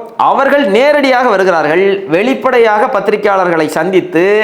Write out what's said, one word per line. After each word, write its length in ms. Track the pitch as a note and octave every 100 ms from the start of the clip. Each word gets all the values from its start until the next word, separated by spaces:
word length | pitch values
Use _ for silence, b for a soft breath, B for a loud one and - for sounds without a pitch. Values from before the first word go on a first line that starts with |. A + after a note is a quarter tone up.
| - -
அவர்கள் 460 | C3+ G#3+ C4+ C#4+ A#3+
நேரடியாக 600 | G3 C#4+ D4 C4+ B3 B3+
வருகிறார்கள். 540 | G3 F#3+ E3+ D3 E3 G3 G3 C3+
வெளிப்படையாக 720 | E3 A#3+ C4+ C4 B3 A3+ G#3+ B3+
பத்திரிகையாளர்களை 800 | G3+ G3+ G#3 G#3 G3 F3+ E3 D3+
சந்தித்து 580 | E3 E3+ F#3 - D#3+ F#3+ G#3